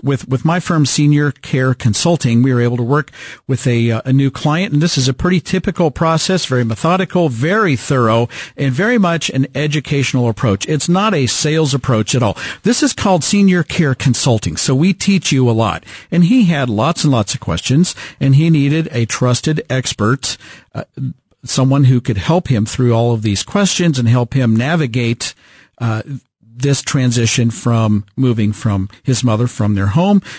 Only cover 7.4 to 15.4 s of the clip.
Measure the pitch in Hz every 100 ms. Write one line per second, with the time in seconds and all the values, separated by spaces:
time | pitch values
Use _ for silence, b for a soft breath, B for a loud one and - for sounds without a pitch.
7.4 | 151 214 196 131 - 135 113 113 120 B
8.4 | B - 139 127 214 247 180 165 - 123
9.4 | 139 139 151 147 - 143 131 131 120 104
10.4 | 117 98 - 156 - 185 214 165 123 -
11.4 | 151 160 151 135 - 110 104 127 110 -
12.4 | B B 202 247 285 - 202 180 - 202
13.4 | 196 180 - - 147 127 135 117 139 110
14.4 | 82 78 - 135 185 - - 196 - 135